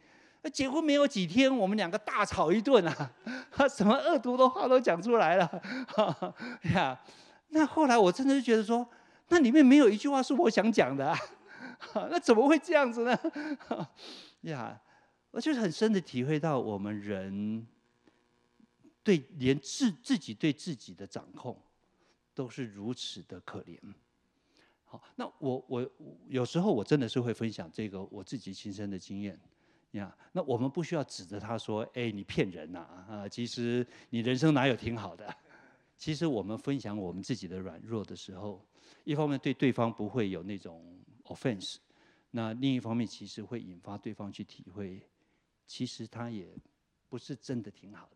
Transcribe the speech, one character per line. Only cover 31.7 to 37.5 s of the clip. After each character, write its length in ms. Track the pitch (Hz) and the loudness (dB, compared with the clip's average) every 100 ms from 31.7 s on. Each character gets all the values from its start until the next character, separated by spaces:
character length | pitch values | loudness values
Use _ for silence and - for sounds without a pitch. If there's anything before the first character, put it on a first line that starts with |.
| 107 113 | -6 -6
：“哎， 160 | 127 117 | -6 -6
你 140 | 104 | -6
骗 260 | 95 - 107 | -6 -4 -4
人 220 | 87 78 | -6 -14
呐！” 80 | 87 80 - 107 | -14 -16 -20 -16
啊， 220 | 104 101 | -12 -12
其 160 | - 120 | -8 -8
实 400 | - 120 123 120 - - | -4 -2 -2 -4 -10 -8
你 120 | 117 | -4
人 140 | 117 127 | -2 2
生 160 | 160 | 4
哪 140 | 143 135 | 4 2
有 100 | 110 | 0
挺 220 | 117 117 | -4 -8
好 180 | 101 82 | -10 -14
的？ 160 | 104 - _ - _ _ _ - | -16 -18 _ -20 _ _ _ -12
其 200 | - 147 | -8 -4
实 100 | 165 | -2
我 160 | 113 | -2
们 160 | 95 110 | -4 -8
分 220 | - - | -6 -6
享 180 | 107 104 | -6 -8
我 140 | 90 | -6
们 100 | 90 | -8
自 140 | 98 117 | -8 -8
己 120 | |
的 120 | 90 | -8